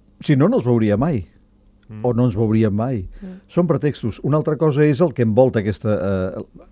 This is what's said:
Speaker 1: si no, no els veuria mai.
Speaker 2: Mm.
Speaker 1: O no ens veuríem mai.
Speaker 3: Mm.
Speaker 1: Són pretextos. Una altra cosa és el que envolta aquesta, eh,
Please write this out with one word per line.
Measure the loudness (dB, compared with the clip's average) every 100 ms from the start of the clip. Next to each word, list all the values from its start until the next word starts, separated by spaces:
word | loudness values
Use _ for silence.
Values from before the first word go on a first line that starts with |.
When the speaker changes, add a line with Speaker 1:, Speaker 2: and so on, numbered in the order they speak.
| _ _
Speaker 1:
si | 0 2
no, | 4
no | 2
els | 0
veuria | 2 2 0
mai. | 0 -2 -6 _ _ _ _ _ -20
Speaker 2:
Mm. | -6 -2
Speaker 1:
O |
no | 0 0
ens | 0
veuríem | 2 2 2 0
mai. | -2 -6 -8 -14
Speaker 3:
Mm. | -16 -18 _
Speaker 1:
Són | -2 0
pretextos. | 0 -2 -4 -6 -4
Una | -2 -2
altra | -2 -2
cosa | 0 2 2
és | 2
el | 0 2
que | 2
envolta | 4 4 2
aquesta, | -2 -4 -2 -2
eh, | -2 -2 -4 -8 -14 -18 -14